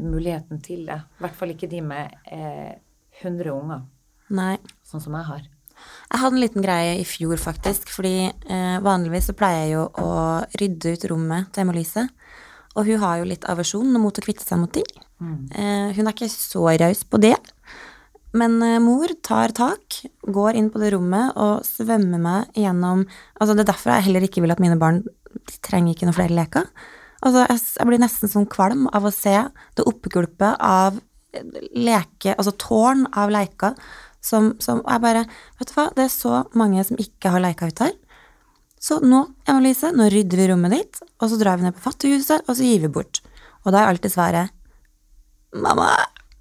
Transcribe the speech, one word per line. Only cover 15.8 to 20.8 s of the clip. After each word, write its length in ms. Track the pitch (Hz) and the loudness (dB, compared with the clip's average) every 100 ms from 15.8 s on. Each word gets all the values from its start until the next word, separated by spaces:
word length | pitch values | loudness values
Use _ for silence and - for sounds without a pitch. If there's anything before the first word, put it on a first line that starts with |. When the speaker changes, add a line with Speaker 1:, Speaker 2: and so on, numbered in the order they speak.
| 202 | -2
Speaker 2:
hun 140 | 196 214 | -2 -2
er 40 | |
ikke 160 | 214 226 | -4 -8
så 480 | - - 190 165 160 | -8 -6 0 2 4
raus 240 | 170 202 | 2 0
på 160 | - 220 | -2 4
det, 160 | 214 - - _ - - - - _ _ - | 4 4 -2 _ -20 -20 -20 -20 _ _ -6
men, 280 | 226 233 226 | 0 2 2
eh, 160 | 233 233 | 4 4
mor 280 | 233 254 349 339 | 4 4 0 -4
tar 260 | - 220 226 | -2 0 0
tak, 560 | 220 247 415 - - - _ - | 0 -2 -2 -10 -16 -16 _ -4
går 300 | 196 208 226 | 0 2 2
inn 140 | 214 | 0
på 100 | |
det 140 | 214 | 0